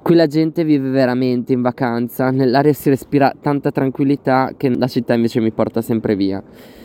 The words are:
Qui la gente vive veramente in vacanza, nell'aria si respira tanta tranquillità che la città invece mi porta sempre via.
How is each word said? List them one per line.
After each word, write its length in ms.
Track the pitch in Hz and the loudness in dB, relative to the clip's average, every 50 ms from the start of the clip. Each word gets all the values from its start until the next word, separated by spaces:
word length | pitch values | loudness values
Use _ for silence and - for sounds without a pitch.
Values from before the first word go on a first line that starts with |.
Qui 140 | - - 170 | 2 4 4
la 120 | 170 165 | 4 4
gente 360 | 151 139 156 160 160 156 - 170 | 4 2 0 0 0 0 -2 0
vive 260 | 156 151 143 135 135 | 2 2 0 0 0
veramente 640 | 131 135 135 123 123 123 131 127 123 123 117 - 131 | 0 2 2 2 0 0 0 0 -2 -2 -2 -2 -2
in 80 | 123 | 0
vacanza, 680 | 123 123 120 - 135 123 117 117 120 120 - - 131 131 | 0 -2 -2 -2 -4 -2 -2 -2 -4 -6 -4 -4 -2 -2
nell'aria 420 | 131 131 139 127 113 135 143 151 147 | 0 2 2 2 2 4 4 2 2
si 160 | - - 151 | 2 2 0
respira 460 | 139 127 - - - 143 135 131 - - | 0 0 -2 -2 0 2 2 2 0 -2
tanta 320 | - 147 143 143 135 147 139 | -4 -4 -4 -2 -2 -4 -2
tranquillità 800 | - 135 135 127 - 147 135 143 139 - - 131 131 131 123 - | -2 -2 -2 -2 -2 0 0 0 0 0 0 0 0 0 -2 -4
che 140 | - - 139 | -4 -2 -2
la 160 | 123 120 123 | 0 0 -2
città 280 | 131 - 135 117 - 123 | -2 -2 -2 -2 0 0
invece 260 | 117 117 117 - 127 | 2 2 0 0 0
mi 100 | 110 110 | -2 -2
porta 320 | 107 - 113 110 - 117 113 | 0 0 -2 -2 -2 -6 -4
sempre 320 | - 123 110 110 113 110 | -2 -4 -2 0 -2 0
via. 260 | 95 98 98 95 98 98 - - - - - - - - | 0 0 -2 -2 -6 -8 -14 -20 -20 -20 -20 -20 -20 -20